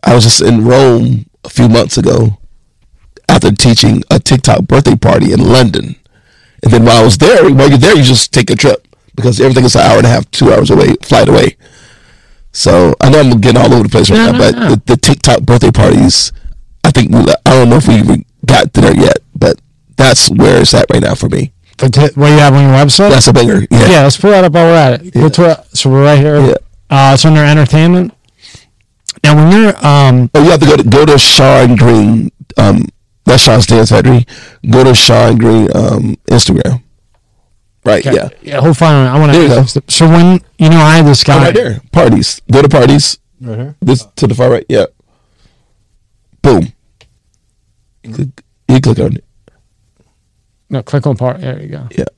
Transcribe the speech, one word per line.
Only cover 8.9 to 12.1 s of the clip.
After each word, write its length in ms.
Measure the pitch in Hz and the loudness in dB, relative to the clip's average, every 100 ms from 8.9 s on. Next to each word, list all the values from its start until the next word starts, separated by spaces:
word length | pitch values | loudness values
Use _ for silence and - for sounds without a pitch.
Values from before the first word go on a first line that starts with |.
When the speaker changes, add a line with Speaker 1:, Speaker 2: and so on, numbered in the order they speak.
| _ _ - | _ _ -6
Speaker 1:
because 240 | 123 107 | -4 -4
everything 260 | 135 131 123 | -2 0 0
is 100 | - | 0
an 60 | |
hour 160 | - 110 | 0 0
and 80 | 117 | 0
a 40 | |
half, 200 | 117 - | -2 -4
two 200 | - 120 | -4 0
hours 200 | 110 - | 0 0
away, 240 | 104 - - | -2 -2 -4
flight 240 | - 113 110 | -2 -2 0
away. 280 | 110 113 - _ _ _ _ _ | 0 -2 -6 _ _ _ _ _